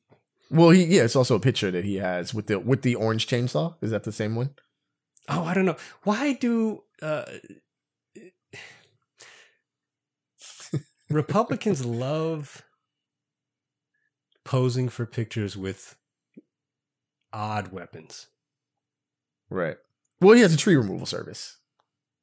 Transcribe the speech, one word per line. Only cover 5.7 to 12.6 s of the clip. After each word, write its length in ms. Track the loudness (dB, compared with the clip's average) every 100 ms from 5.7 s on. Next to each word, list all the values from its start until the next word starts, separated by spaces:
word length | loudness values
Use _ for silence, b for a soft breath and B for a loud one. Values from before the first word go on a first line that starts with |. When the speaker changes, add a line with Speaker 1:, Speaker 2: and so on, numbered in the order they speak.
| -2 B B
Speaker 2:
Why 300 | -4 -2 -2
do, 500 | -2 -2 0 -2 -6 -14 -12
uh, 240 | -8 -6 -8 -14 -18 -20 _ _ _ _ _ -20
<laughs> 100 | -20 _ _ -20 B B B _ _ -20 b b b b _ _ _ _ _ _ _ _ -20 -20 -10 -10 -10 _ -4
Republicans 760 | -4 0 0 0 -2 -2 -2
love 800 | -2 -4 -4 -4 -4 -6 -10 -18